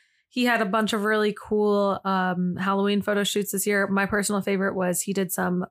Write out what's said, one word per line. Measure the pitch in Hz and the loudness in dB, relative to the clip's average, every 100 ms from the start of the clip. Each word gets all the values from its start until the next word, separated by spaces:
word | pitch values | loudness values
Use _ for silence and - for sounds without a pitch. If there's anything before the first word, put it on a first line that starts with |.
| _ _ _ | _ _ _
He | 254 247 | -2 2
had | 226 | 2
a | 208 | 2
bunch | 220 214 | 0 0
of | 220 | 0
really | 208 214 208 202 | 0 2 0 -2
cool, | - 214 208 202 196 190 190 | -2 0 2 2 2 0 0
um, | 190 185 180 180 175 | 0 0 0 -2 -2
Halloween | 190 196 202 202 | 0 2 2 2
photo | 190 202 196 | 0 0 0
shoots | 208 202 | 0 -2
this | 196 208 | -2 0
year. | 202 196 | 0 2
My | 196 196 | 0 0
personal | 208 196 202 | 0 0 -2
favorite | 196 196 196 | 0 0 0
was | 190 180 175 | 0 -2 -2
he | - | -2
did | 190 185 | -2 -2
some | - 180 180 180 | -2 -2 -2 -4